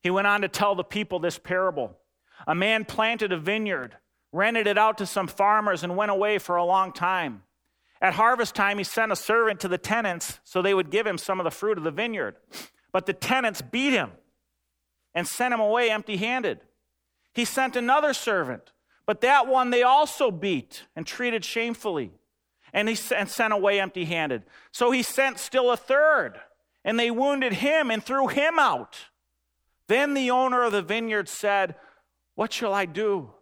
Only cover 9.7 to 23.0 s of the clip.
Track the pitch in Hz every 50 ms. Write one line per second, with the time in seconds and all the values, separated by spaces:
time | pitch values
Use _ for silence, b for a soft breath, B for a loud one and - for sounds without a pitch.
9.7 | 180 180 - - 214 233 226 202 175 170 - - - - _ - - 185 180 196
10.7 | 196 190 180 151 143 208 226 214 185 170 - - 196 185 180 165 - - 196 214
11.7 | 214 180 156 160 151 156 220 240 226 196 139 104 95 _ _ _ B B B B
12.7 | B B B B B 190 185 - 185 - - - 254 262 247 226 196 - 135 120
13.7 | - 240 262 285 254 214 143 104 90 - _ _ _ _ _ _ _ _ _ _
14.7 | _ _ _ _ _ _ _ _ _ 165 175 - - - 240 254 247 226 220 208
15.7 | 214 240 247 233 214 214 202 - 214 180 202 226 247 262 247 185 120 - _ _
16.7 | _ _ _ _ _ _ _ _ _ _ _ _ _ - 240 - - 269 262 254
17.7 | - 247 240 240 269 302 302 294 262 - - 240 208 185 156 127 127 - _ _
18.7 | _ _ _ _ _ _ _ - 208 208 - 240 285 285 240 254 262 262 254 247
19.7 | 240 240 247 247 262 285 302 294 - - 294 247 190 160 170 202 180 135 - _
20.7 | - - - _ _ 160 160 - - - 247 247 233 220 170 - - 233 226 233
21.7 | 233 - - 214 175 151 127 92 82 _ _ _ _ _ _ _ _ b b b
22.7 | b 185 208 220 226 -